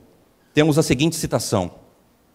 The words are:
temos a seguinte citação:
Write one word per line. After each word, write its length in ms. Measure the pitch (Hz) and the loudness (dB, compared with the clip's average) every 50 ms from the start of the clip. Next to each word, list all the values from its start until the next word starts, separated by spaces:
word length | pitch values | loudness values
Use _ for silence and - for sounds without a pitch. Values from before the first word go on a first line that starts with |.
| - _ _ _ _ _ _ _ _ _ _ | -20 _ _ _ _ _ _ _ _ _ _
temos 240 | 147 151 160 143 160 | 2 2 4 2 2
a 40 | |
seguinte 320 | 156 - - 123 151 165 160 | 2 2 0 0 0 -2 -2
citação: 580 | - - 143 151 123 - - - 101 90 85 - - - _ _ _ _ _ _ _ _ _ | -4 -6 -4 -4 -4 -4 -2 -2 -2 -2 -4 -8 -16 -20 _ _ _ _ _ _ _ _ _